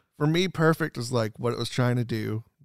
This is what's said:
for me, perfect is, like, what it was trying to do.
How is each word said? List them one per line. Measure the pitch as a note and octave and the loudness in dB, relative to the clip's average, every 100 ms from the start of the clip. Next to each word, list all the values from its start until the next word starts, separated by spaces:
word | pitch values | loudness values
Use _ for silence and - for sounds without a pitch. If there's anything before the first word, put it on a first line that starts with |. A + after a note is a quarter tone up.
| _ - | _ -2
for | D3+ | 0
me, | E3+ F#3 | 2 0
perfect | - D#3+ D#3+ D#3 - | 2 4 4 0 -6
is, | A#2+ | -2
like, | B2 A2 - | 0 -2 -2
what | A#2+ | -4
it | A#2 | -2
was | A2+ | -4
trying | - B2 B2 | 0 2 2
to | |
do. | A#2+ A2+ G#2+ G#2+ - _ | -2 -4 -4 -6 -8 _